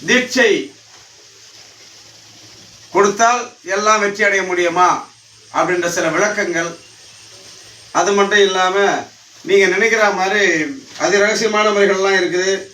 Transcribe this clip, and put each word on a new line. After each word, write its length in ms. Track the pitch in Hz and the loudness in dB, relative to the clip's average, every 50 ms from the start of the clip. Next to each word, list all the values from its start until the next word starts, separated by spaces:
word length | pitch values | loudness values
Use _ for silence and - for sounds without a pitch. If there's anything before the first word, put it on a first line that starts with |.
| - 160 | -2 0
தீட்சை 440 | 226 254 247 - - 254 240 220 185 151 - - - - - - - - - - - - - - - - - - - - - - - - - - - - - - - - - - - - - - - - - - - - - - - | 0 0 0 -2 0 0 2 2 2 0 -4 -8 -14 -20 -20 -20 -20 -20 -20 -20 -20 -20 -20 -20 -20 -20 -20 -20 -20 -20 -20 -20 -20 -20 -20 -20 -20 -20 -20 -20 -20 -20 -20 -20 -20 -20 -20 -20 -20 -20 -20 -20 -20 -20 -20 -4 0
கொடுத்தால் 460 | 196 202 208 196 202 233 233 247 247 240 - - _ - 175 190 | 2 2 2 2 2 0 0 0 0 -4 -10 -16 _ -12 -8 -6
எல்லாம் 260 | 202 208 214 214 214 202 | -4 0 0 0 2 0
வெற்றி 200 | 202 202 202 214 | -2 -2 0 -2
அடைய 160 | 202 202 196 185 185 | 0 0 0 -2 -2
முடியுமா 400 | 180 175 175 170 165 180 180 175 156 - - - - - - - - - - - | -2 -2 -2 -2 0 2 2 2 2 -2 -6 -12 -20 -20 -20 -20 -20 -20 -20 -8
அப்படின்ற 360 | - 147 165 170 180 175 170 170 - | -4 -4 -2 -2 -2 -2 -2 -4 -4
சில 120 | 185 170 160 156 | -2 -4 -2 -2
விளக்கங்கள். 540 | 175 202 214 208 208 202 180 170 165 170 170 - - - - - - - - - - - - - - - - - - - - - - - - - - | 0 -2 -2 -2 -4 -4 -4 -4 -4 -4 -6 -8 -14 -20 -20 -20 -20 -20 -20 -20 -20 -20 -20 -20 -20 -20 -20 -20 -20 -20 -20 -20 -20 -20 -6 -2 0
அது 120 | 175 190 202 202 | 0 2 2 2
மட்டும் 260 | 202 196 208 208 196 185 | 2 2 4 4 4 4
இல்லாம, 280 | 185 185 185 185 185 196 202 190 - - - - - - - - - - - | 2 0 0 0 0 2 0 0 0 -2 -6 -10 -16 -20 -20 -20 -20 -18 -6
நீங்க 200 | - 190 202 196 190 180 | 0 2 4 4 4 2
நினைக்கிற 300 | 190 220 220 214 220 214 202 196 185 | 2 0 0 2 2 2 2 2 0
மாதிரி 240 | 185 190 202 208 202 180 170 160 151 139 139 - - - - - - | -2 -2 0 0 0 0 0 0 -2 -4 -8 -12 -14 -18 -12 -6 -2
அதிரகசியமான 680 | 170 185 202 202 214 220 214 226 220 208 208 214 214 202 | 0 2 2 2 2 0 -2 -2 -2 0 0 0 0 2
முறைகள்லாம் 440 | 202 196 190 190 190 190 196 190 180 | 2 2 2 2 0 0 0 0 0
இருக்குது. 340 | 180 170 165 180 185 190 196 185 - - | 0 0 -2 -2 -2 -2 -2 -4 -6 -12